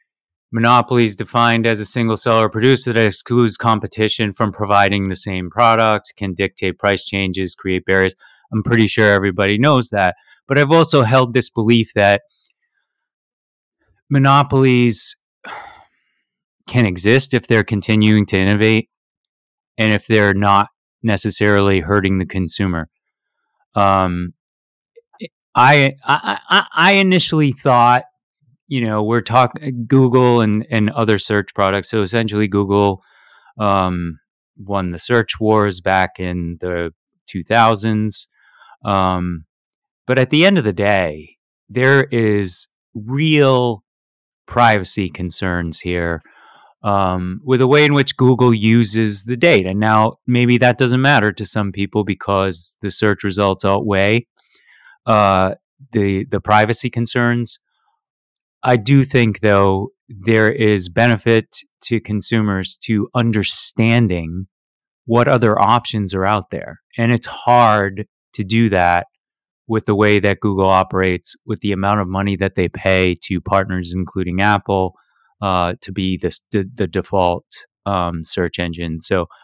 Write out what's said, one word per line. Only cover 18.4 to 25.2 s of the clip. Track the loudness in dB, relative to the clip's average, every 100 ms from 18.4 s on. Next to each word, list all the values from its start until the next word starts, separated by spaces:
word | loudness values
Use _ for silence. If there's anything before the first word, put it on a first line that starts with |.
| 0 2 2 2 -2 _ _ _ _ _ _ _ _ -4
and | 0
if | 0 0
they're | 2 2
not | 2 4 4 2 _ _ _
necessarily | -4 -2 -2 0 2 2 2 0
hurting | 0 0 0 -2
the | -4
consumer. | -6 -6 -4 -4 -4 -8 _ _ _ _ _ _ _ _ 0
Um, | 2 2 0 -4 -8 -12 _ _ _ _ _ _ _ _